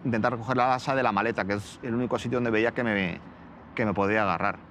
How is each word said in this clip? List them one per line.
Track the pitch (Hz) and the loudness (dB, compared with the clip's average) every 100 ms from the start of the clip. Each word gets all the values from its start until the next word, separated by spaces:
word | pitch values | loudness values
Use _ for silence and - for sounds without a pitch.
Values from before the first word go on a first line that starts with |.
intentar | - 113 120 120 | 0 2 0 0
coger | 117 123 | -2 2
la | 127 | 2
asa | 127 - 135 | 2 2 2
de | |
la | 120 | 2
maleta, | 101 113 113 | 2 0 0
que | 98 | -2
es | 101 101 - | -2 -4 -10
el | 123 | -4
único | 117 123 117 | -2 0 -2
sitio | 120 123 | -2 0
donde | 120 | 2
veía | 110 113 | 4 2
que | 117 | 2
me, | 120 101 92 85 - - - - - - | 0 0 0 -4 -12 -18 -20 -20 -12 -2
que | 110 | 0
me | |
podía | 98 98 107 | 2 2 2
agarrar. | 101 85 98 92 - | 2 2 0 -4 -14